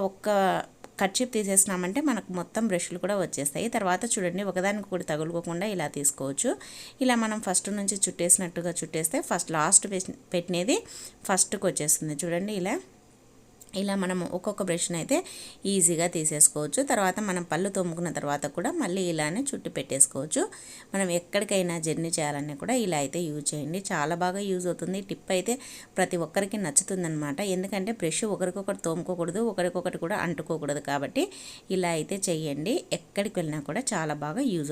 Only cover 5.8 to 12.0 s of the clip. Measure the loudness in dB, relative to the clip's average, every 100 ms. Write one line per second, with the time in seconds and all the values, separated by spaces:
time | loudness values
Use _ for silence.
5.8 | -2 0 0 0 -2 0 0 -2 -6 -16
6.8 | -16 0 2 4 2 0 0 0 0 -2
7.8 | -2 0 -2 0 4 4 4 -2 -4 -4
8.8 | -4 -2 0 -2 0 -2 0 2 6 6
9.8 | 4 -2 -4 -10 -4 -2 0 0 2 2
10.8 | 0 -12 -16 -10 0 2 2 2 0 0
11.8 | 2 2